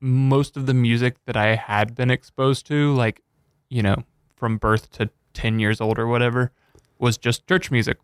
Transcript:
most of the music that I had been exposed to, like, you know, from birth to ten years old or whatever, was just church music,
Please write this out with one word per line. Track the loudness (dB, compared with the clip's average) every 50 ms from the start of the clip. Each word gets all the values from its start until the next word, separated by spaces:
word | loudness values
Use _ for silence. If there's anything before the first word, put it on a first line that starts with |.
most | -2 0 0 2 2 4 2 2 0 -2 -4
of | -6 -2
the | 0 2
music | 2 2 2 2 2 0 -2 -2 -4 _
that | -6 -2
I | 0 2 2 2
had | 0 -2 -2 -2 -2 -2 -2 -2
been | -2 -2 0
exposed | 0 -2 -4 -8 _ -2 0 0 0 -2 -4
to, | -4 -2 0 0 2 2
like, | 0 0 -2 -4 -6 _ _ _ _ _ _ _ _ _ -8
you | -4 0 0
know, | 0 0 0 -4 -8 _ _ _ _ _
from | _ -4 -4 -2 0
birth | 0 0 0 0 -2 -6 -8
to | -6 -6 -6 -6 _ _ _ -10
ten | -6 -4 -2 0 0
years | 0 0 0 0
old | -2 -2 -2 -2
or | -2
whatever, | -2 0 0 0 0 0 -2 -2 -4 -6 _ _ _ _ _ _ _ _ -4
was | -2 -2 -2 -2
just | -2 -4 -4 -4 -2
church | -2 0 0 0 0
music, | -2 0 0 0 -4 -6